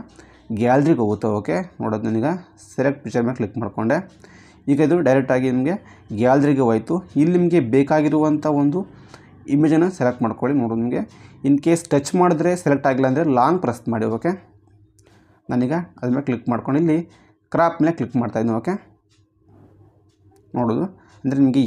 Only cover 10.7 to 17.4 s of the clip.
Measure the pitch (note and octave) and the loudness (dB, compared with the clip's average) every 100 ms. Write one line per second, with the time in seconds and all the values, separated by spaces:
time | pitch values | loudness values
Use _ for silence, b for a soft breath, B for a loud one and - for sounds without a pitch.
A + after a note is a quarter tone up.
10.7 | A2+ A#2 D3+ A3 B B B C3+ C#3+ E3 | -2 -2 -4 -6 B B B 0 2 2
11.7 | E3+ - C#3+ C#3+ F#3 F3+ D#3+ E3 F3+ D#3 | 0 2 -2 0 2 2 2 0 -2 0
12.7 | C#3 C#3 B2+ C3 C3 E3 B2+ C3 F3+ B2+ | 0 0 2 0 0 2 2 2 2 -2
13.7 | A2+ - A2+ A2 A2 E3 F#3+ - _ _ | -4 -6 -4 -2 -2 -4 -6 -10 _ _
14.7 | _ _ _ b b b b - B2 B2 | _ _ _ b b b b -6 -2 -2
15.7 | D#3+ F3 - B2 C3 C#3+ A#2+ A#2+ A#2+ A#2+ | -4 -6 -8 -4 -4 -2 -6 -4 -4 -2
16.7 | C#3 E3+ D#3 E3+ b b b | 0 0 0 -4 b b b